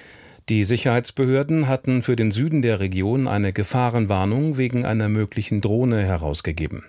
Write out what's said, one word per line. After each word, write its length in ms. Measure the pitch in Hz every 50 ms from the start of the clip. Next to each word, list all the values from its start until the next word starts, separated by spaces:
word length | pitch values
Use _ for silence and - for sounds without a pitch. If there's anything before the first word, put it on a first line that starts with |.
| - - - - - - - - - -
Die 160 | 113 110 101
Sicherheitsbehörden 1040 | 95 123 113 - 135 117 120 120 - - - 135 127 131 135 143 147 160 160 151 131
hatten 320 | 135 131 - 131 127 127
für 160 | 113 - 123 113
den 140 | 110 110
Süden 300 | 98 110 139 165 160 147
der 200 | 123 117 110 95
Region 480 | 98 95 92 92 92 104 120 135 131 117
eine 240 | - 104 101 98 95
Gefahrenwarnung 1040 | - 101 - - 127 123 120 113 120 110 98 101 92 95 101 110 131 151 160 147 131
wegen 280 | 131 120 127 120 127
einer 220 | - 110 110 107 104
möglichen 540 | 107 107 107 - - 110 104 - 110 104
Drohne 420 | 101 104 104 117 127 127 113 107 101
herausgegeben. 800 | 95 92 82 78 73 73 - - 87 78 82 80 71 - - -